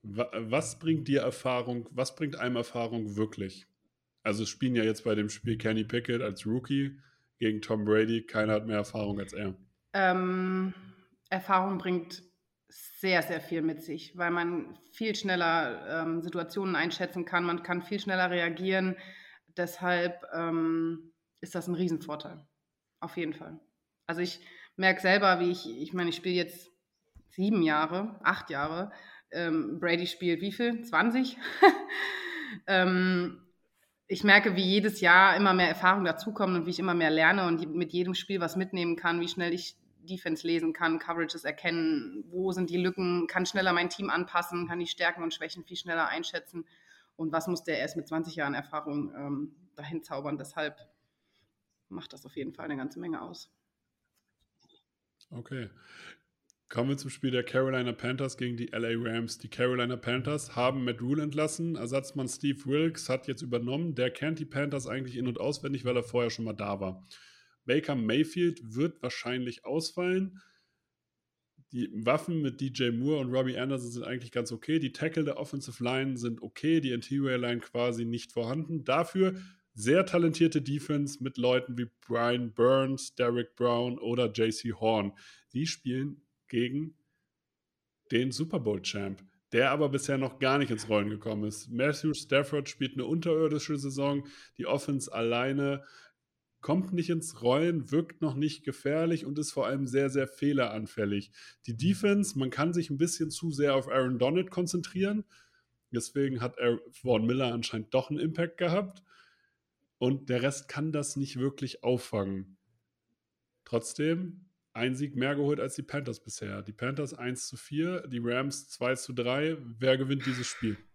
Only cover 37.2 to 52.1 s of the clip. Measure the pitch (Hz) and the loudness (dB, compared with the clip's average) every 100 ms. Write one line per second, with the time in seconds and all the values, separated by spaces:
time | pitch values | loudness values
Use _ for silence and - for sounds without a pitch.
37.2 | 160 196 180 165 160 156 165 170 180 175 | 6 6 4 0 0 -2 0 0 0 -2
38.2 | - 196 165 175 185 190 170 165 175 170 | -2 -2 0 0 -2 0 0 0 0 0
39.2 | 170 185 175 175 - - _ _ 165 185 | -2 -2 -2 -2 -6 -14 _ _ -12 -6
40.2 | 175 156 170 170 160 160 170 160 - 170 | -4 -4 0 2 0 0 0 0 -2 -2
41.2 | 160 160 135 151 175 170 160 151 110 95 | -2 -2 -6 -4 -2 0 2 0 -2 -10
42.2 | 165 175 190 180 175 175 180 185 180 175 | -8 -4 -2 0 0 2 0 0 0 0
43.2 | 165 185 185 202 185 175 175 - 196 160 | 0 0 0 0 2 2 0 -4 -2 -2
44.2 | 180 175 170 175 170 175 170 - 170 175 | 0 -2 -2 -4 -4 -4 -6 0 0 0
45.2 | 165 - 160 180 160 175 180 165 156 147 | -6 -4 -8 -10 -12 -12 -4 0 0 -2
46.2 | 170 175 - 175 160 _ _ - _ - | -4 -8 -8 -12 -12 _ _ -20 _ -6
47.2 | 160 160 160 175 - 151 147 165 - 160 | -2 0 0 -2 -2 -2 -2 -4 -4 -4
48.2 | 165 165 143 143 147 151 151 147 - - | -4 -4 -2 -2 -4 -8 -4 -4 -4 -8
49.2 | 143 143 147 _ _ - 147 165 - 139 | -6 -6 -6 _ _ -16 -10 -10 -8 -8
50.2 | 147 143 143 - 151 147 - _ _ _ | -6 -6 -8 -6 -6 -8 -20 _ _ _
51.2 | _ _ _ _ _ _ _ 95 - | _ _ _ _ _ _ _ -16 -14